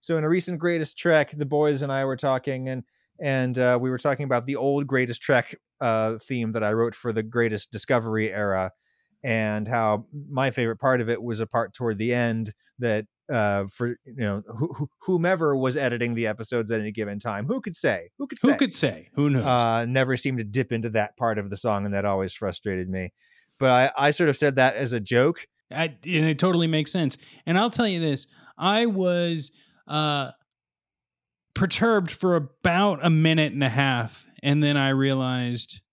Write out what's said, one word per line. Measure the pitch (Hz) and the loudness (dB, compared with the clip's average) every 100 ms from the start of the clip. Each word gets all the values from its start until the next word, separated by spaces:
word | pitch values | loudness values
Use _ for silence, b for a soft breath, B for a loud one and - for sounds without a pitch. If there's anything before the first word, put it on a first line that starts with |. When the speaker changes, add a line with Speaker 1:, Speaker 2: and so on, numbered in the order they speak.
Speaker 1:
So | - 165 | -2 -2
in | 156 | 0
a | |
recent | 180 175 175 | 0 -2 -4
Greatest | 175 170 151 - | -2 -2 -4 -4
Trek, | 175 156 143 | 4 4 2
the | 147 143 | -4 -2
boys | 147 151 143 | 2 2 0
and | 143 | -2
I | 135 135 | -2 -2
were | 127 | -2
talking, | 143 131 - 131 131 | 0 0 -2 -6 -6
and, | 131 - _ _ _ | -8 -10 _ _ _
and, | 147 135 127 123 | -2 0 0 2
uh, | 123 123 | 2 4
we | 131 | 0
were | 127 | 0
talking | 147 131 139 | -2 -2 0
about | 123 123 | -2 -2
the | 139 | -2
old | 135 139 143 | 0 0 0
Greatest | 131 127 117 | 0 0 -4
Trek, | - 131 - - _ _ | 2 2 2 -12 _ _
uh, | 123 113 110 113 | 0 2 0 -2
theme | - 127 113 | -6 -4 -2
that | 110 | -2
I | 107 | 0
wrote | 110 117 - | 2 0 -2
for | 123 | -4
the | 110 | -4
Greatest | 110 120 117 107 - | -2 0 0 0 -6
Discovery | 107 - 127 113 110 107 | -12 0 0 0 -2 -2
era, | 95 104 95 92 _ _ _ _ _ | -2 -2 0 -2 _ _ _ _ _
and | 131 113 107 107 107 | -4 -2 0 -2 -2
how | 120 110 107 117 147 143 | 0 2 0 -2 -14 -8
my | 135 135 | -2 -2
favorite | - 117 113 | 0 -2 0
part | 139 131 | 0 2
of | 113 | 0
it | 117 | -2
was | 117 110 | -4 -4
a | 110 | -2
part | 120 104 | -2 -2
toward | - 120 104 | -4 -4 -2
the | 113 | 0
end | 120 120 113 107 - _ - | 0 0 -2 -4 -10 _ -6
that, | 120 107 107 _ - | -2 -2 -4 _ -6
uh, | 131 107 101 101 | 0 2 0 -2
for, | - 120 120 - | -4 -6 -6 -12
you | 131 | -6
know, | 107 101 104 | -4 -4 -6
wh-, | 110 160 147 | -6 -6 -4
wh-, | 143 _ | -10 _
whomever | - 180 170 185 160 139 | -2 0 2 2 2 2
was | 131 135 | 0 0
editing | 135 120 120 | 0 0 -2
the | 117 113 | 0 -2
episodes | 110 113 120 110 | -4 -4 -2 0
at | 113 | -2
any | 107 | -2
given | 107 104 101 | -4 -6 -6
time, | 117 101 123 | -6 -6 -4
who | 262 | -6
could | - 165 | -6 -2
say? | 151 95 85 _ | -2 -2 -6 _
Who | 269 | -12
could | - | 0
Speaker 2:
Who | 254 | 0
Speaker 1:
say? | 285 | 2
Speaker 2:
could | 254 | 0
say? | - 143 92 - - | 0 -2 -4 -10 -2
Who | 147 | 0
knows? | 135 135 | 2 2
Speaker 1:
Uh, | 123 117 113 117 | 2 4 2 0
never | 131 127 127 | 0 2 0
seemed | 139 127 | -2 -4
to | |
dip | 107 110 127 | -4 -2 -2
into | 117 113 | -2 0
that | 110 104 _ | 0 -2 _
part | 120 107 | -2 0
of | 101 | -4
the | 98 | -4
song, | 120 104 101 | -2 -2 0
and | |
that | 98 | -2
always | 101 98 95 | 0 0 -2
frustrated | - 104 90 104 92 92 | -4 -6 -6 -6 -4 -4
me. | 95 90 _ b b b _ | -6 -6 _ b b b _
But | 135 | 4
I, | 123 131 - 143 | 4 4 2 0
I | |
sort | 147 165 | 2 0
of | 139 | 2
said | 147 135 | 0 4
that | 131 107 | 2 2
as | 131 | -4
a | 120 | -4
joke. | 98 120 139 175 - _ _ | 0 2 2 0 -10 _ _
Speaker 2:
I, | 143 165 | -4 -4
and | 131 160 170 156 | -6 -4 0 2
it | 151 | 2
totally | 180 175 165 | 2 2 2
makes | 156 147 | 0 0
sense. | 190 151 - B B - | 0 -2 -4 B B -2
And | 175 | 0
I'll | 226 | 0
tell | - 226 | 0 -2
you | 175 | 0
this, | 160 135 - B B B | -2 -2 -6 B B B
I | 175 214 233 | 0 2 2
was, | 190 180 175 175 165 139 b b b _ | 2 0 0 0 -2 -6 b b b _
uh, | 151 151 147 127 - _ _ _ _ _ _ _ _ _ _ _ - | -2 0 -2 -4 -10 _ _ _ _ _ _ _ _ _ _ _ -2
perturbed | 190 - 226 220 175 | 0 2 4 4 0
for | - 185 170 | -2 2 2
about | 139 _ - 175 202 156 165 | 0 _ 0 4 2 2 4
a | |
minute | 160 160 160 151 | 6 6 4 2
and | 139 | 2
a | 135 | 0
half, | 120 139 123 110 - - - | 2 2 2 -2 -8 -20 -6
and | 139 143 | 0 2
then | 147 143 | 4 2
I | 139 | 2
realized | 135 135 135 127 127 120 120 - - _ | 2 2 0 0 -2 -2 -4 -8 -14 _